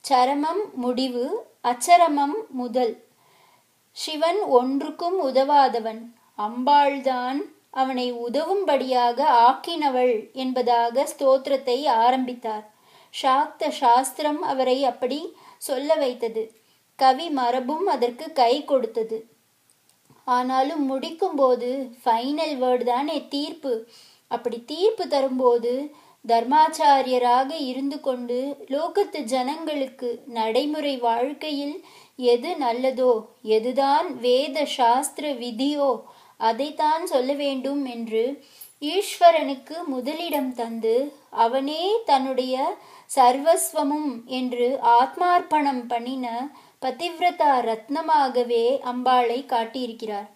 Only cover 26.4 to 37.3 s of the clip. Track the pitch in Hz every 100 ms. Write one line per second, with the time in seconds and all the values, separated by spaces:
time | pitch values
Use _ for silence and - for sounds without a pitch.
26.4 | 233 302 320 320 302 277 247 247 247 247
27.4 | 269 320 262 254 277 294 277 247 240 247
28.4 | 277 277 - 277 330 349 403 311 226 262
29.4 | 254 320 320 294 262 - 247 233 - 233
30.4 | 220 233 294 311 285 262 233 226 262 302
31.4 | 311 285 285 320 - - - - 247 240
32.4 | 294 339 254 233 262 247 254 220 214 _
33.4 | 214 220 233 233 277 311 359 254 247 247
34.4 | 294 285 285 - 233 247 294 - 294 254
35.4 | 240 220 277 294 277 226 - - - _
36.4 | 226 226 294 302 311 320 349 294 254